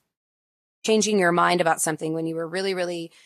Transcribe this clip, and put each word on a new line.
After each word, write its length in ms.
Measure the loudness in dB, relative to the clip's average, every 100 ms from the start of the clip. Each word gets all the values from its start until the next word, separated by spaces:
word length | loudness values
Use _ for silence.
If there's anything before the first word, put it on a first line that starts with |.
| _ _ _ _ _ _ _ _ 0
changing 320 | 2 2 2
your 140 | 2
mind 300 | 4 2 2
about 200 | 2 0
something 320 | -2 -4 -4
when 140 | -4 -4
you 80 | -6
were 120 | -6
really, 260 | -4 -4 -4
really 340 | -4 -6 -10 -16